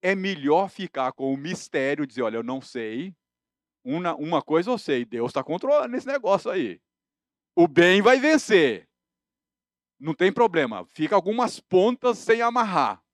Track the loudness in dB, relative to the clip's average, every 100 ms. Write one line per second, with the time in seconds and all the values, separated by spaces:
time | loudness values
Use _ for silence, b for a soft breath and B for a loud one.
0 | -2 -2 -4 -4 0 0 0 -8 -10 -4
1 | -6 -4 -6 -4 -6 -10 -6 -4 -2 -4
2 | -6 -4 -4 -4 -6 -10 -10 -10 -8 -8
3 | -12 -14 _ _ _ _ _ _ -8 -6
4 | -4 -6 -2 -4 0 -2 0 -6 -2 -4
5 | -4 -6 -4 -6 -6 -6 0 0 0 -6
6 | -6 -6 0 -2 -2 -4 -6 -8 _ _
7 | _ _ _ _ _ 2 4 6 6 6
8 | 6 4 4 2 4 4 4 0 -10 _
9 | _ _ _ _ _ _ _ _ _ _
10 | -8 0 0 4 2 2 -2 -4 -14 -6
11 | 0 0 0 -2 -4 -6 _ 2 2 0
12 | -2 -4 0 2 2 0 0 0 0 -4
13 | _